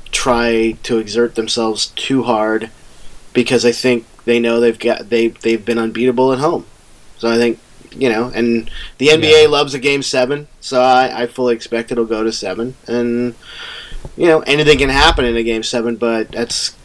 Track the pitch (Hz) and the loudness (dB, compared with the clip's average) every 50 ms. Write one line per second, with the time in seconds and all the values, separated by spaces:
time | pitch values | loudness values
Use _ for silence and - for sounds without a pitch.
0 | - - - - - 131 120 117 117 117 113 113 113 113 110 - - - 120 113 | -12 -8 -8 -4 0 0 0 2 2 2 2 2 2 0 -2 -4 -4 -2 -2 -2
1 | 110 104 104 117 120 117 - 113 113 113 - 117 113 110 107 101 - - - - | -2 -2 0 0 0 0 0 -4 -4 -2 -2 -2 -2 -2 -2 -4 -6 -8 -8 -10
2 | - - 135 131 113 123 113 107 107 110 110 110 110 110 - - - - - - | -4 -2 0 0 0 0 0 0 0 0 -2 -2 -4 -8 -12 -20 -20 -20 -20 -16
3 | - - - - - - - 123 117 - 131 117 120 123 117 - - 127 123 117 | -16 -16 -16 -16 -20 -2 0 0 0 2 -2 0 2 0 0 2 0 0 0 0
4 | - - - - - 117 117 120 117 117 117 117 120 117 110 - - 120 113 - | -4 -10 -20 -8 -2 0 0 2 2 0 2 2 2 2 0 0 -2 -2 -2 -2
5 | 110 101 120 117 117 113 110 - - 113 113 110 104 117 117 117 113 113 - 110 | -4 -2 0 0 0 0 -2 -4 -2 -2 -2 -2 -2 -4 -4 -2 -4 -4 -4 -2
6 | 123 127 120 123 127 135 131 127 147 165 170 104 - - - - _ - - - | -2 0 2 2 0 0 0 0 0 -2 -2 -4 -8 -12 -20 -20 _ -20 -20 -20
7 | - - - - 113 117 113 117 120 117 113 - - - - - - - - 117 | -20 -20 -12 -6 -2 0 0 2 0 0 -2 -4 -10 -20 -20 -20 -20 -20 -6 -2
8 | 135 123 107 110 120 127 - 117 120 117 117 113 110 - - - - - - - | -2 0 0 0 -4 -4 -4 -2 0 0 0 -2 -4 -6 -10 -12 -14 -16 -8 0
9 | 131 151 156 156 156 151 156 156 151 147 147 143 147 139 139 131 120 143 143 139 | 4 4 4 4 6 6 8 8 8 6 4 2 0 -2 -4 -2 -2 0 0 0
10 | 131 - - 131 127 123 143 147 147 - - - - - 131 123 127 131 127 127 | -2 -2 0 0 0 0 -2 -6 -6 -14 -20 -18 -12 -2 0 2 4 6 6 4
11 | 131 131 - 117 123 120 - 131 127 123 117 110 - - 117 113 113 - 117 117 | 4 2 -2 -4 -6 -6 -4 -2 0 0 0 -2 -4 -6 -6 -6 -4 -4 -4 -4
12 | 117 113 113 107 110 113 110 - 104 95 92 107 117 127 131 - - - 117 120 | -2 -2 -2 -2 -2 -2 -4 -4 -6 -6 -6 -6 -6 -8 -8 -12 -8 -4 -2 -2
13 | 120 120 117 120 123 123 117 - - - - - - - - - - - - - | 0 0 0 -2 -2 -4 -6 -10 -18 -20 -18 -16 -16 -16 -16 -16 -14 -12 -12 -12
14 | - - - - 165 170 160 156 - - 143 151 151 147 151 131 139 135 135 139 | -12 -12 -4 0 2 4 4 2 2 2 0 2 4 4 4 4 4 2 2 4
15 | 151 170 165 - 131 120 117 117 113 117 110 110 110 - - 120 113 120 117 101 | 4 4 4 2 0 0 0 0 0 -2 -2 -2 -4 -2 -4 -2 -2 -2 -2 -2
16 | 120 117 113 110 107 - - 110 120 - - - - - - - | -2 0 0 -2 -4 -4 -6 -6 -6 -4 -4 -6 -6 -6 -8 -12